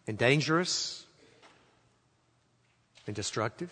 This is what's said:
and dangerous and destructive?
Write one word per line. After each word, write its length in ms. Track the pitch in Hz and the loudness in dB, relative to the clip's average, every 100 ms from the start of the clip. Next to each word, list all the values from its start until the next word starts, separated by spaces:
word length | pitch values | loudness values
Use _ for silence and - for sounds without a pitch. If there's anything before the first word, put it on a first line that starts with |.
| - | -8
and 120 | 107 | 2
dangerous 880 | 120 147 143 160 180 - - - - _ - - - - _ _ _ _ _ _ _ _ _ _ _ _ _ - - | 4 4 4 0 2 -2 -4 -8 -16 _ -20 -20 -20 -20 _ _ _ _ _ _ _ _ _ _ _ _ _ -16 -10
and 80 | 104 | -6
destructive? 560 | 101 117 113 - 175 | -4 -2 -4 -4 -12